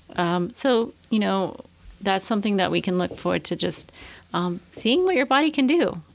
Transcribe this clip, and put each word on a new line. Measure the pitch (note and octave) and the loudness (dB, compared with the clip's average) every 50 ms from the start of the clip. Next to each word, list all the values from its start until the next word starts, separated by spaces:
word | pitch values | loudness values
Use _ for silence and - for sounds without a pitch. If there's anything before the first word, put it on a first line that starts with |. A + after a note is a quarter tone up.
| - - - | -12 -8 -4
Um, | - F3 E3+ F3 F3+ F3 G#3 - | -2 0 0 0 0 -2 -2 -4
so, | - - C4+ B3 A3+ A#3 - - _ - - | -2 0 2 2 2 0 -2 -6 _ -6 -2
you | A3+ G#3+ | 0 0
know, | G3+ F#3+ F#3+ G3 F#3 - - - - - - - - - - - | 2 2 0 0 0 -2 -6 -10 -18 -20 -20 -20 -20 -20 -16 -6
that's | G3 G3 F#3+ F#3+ - | -2 0 0 0 0
something | - A#3 G3+ G3 G#3+ G3+ | 0 -2 0 0 2 2
that | F#3+ F3+ F3 | 2 2 2
we | E3+ F3 | 2 0
can | - G3 F#3 | 0 0 0
look | F3+ F3 - - - | 0 0 -2 -4 -4
forward | - F3 F3+ E3+ - | -2 0 0 0 0
to | - F3+ | -4 -4
just, | - F3 F3+ F3 - - - - - - - - - - - - | -2 -2 -2 -2 -2 -4 -6 -12 -20 -20 -20 -20 -20 -16 -6 -4
um, | F3 F3+ F3+ F3 F3+ - - | -4 -2 -2 -4 -6 -10 -14
seeing | - - - A3 B3+ F4+ F#4 | -12 -2 0 2 2 4 4
what | F#4+ F#4 | 2 2
your | B3+ C#4+ | 2 2
body | - C4+ C#4 D#4 D#4 | 4 4 4 2 2
can | D#4 D4 C4 | 2 2 2
do. | B3 D#4 E4+ - - - E3 - - | 2 4 2 2 0 -2 -6 -12 -14